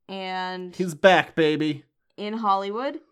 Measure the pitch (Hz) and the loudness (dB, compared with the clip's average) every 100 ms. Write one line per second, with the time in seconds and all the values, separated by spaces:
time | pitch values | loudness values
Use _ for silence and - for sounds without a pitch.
0 | - 190 190 185 185 185 180 175 185 151 | -14 -10 -8 -6 -6 -8 -8 -6 -6 4
1 | 196 170 - - 156 151 156 139 - _ | 6 6 2 2 2 2 -2 -6 -12 _
2 | _ - 208 220 214 196 196 214 269 320 | _ -12 -8 -2 0 0 -2 -6 -6 -8
3 | _ | _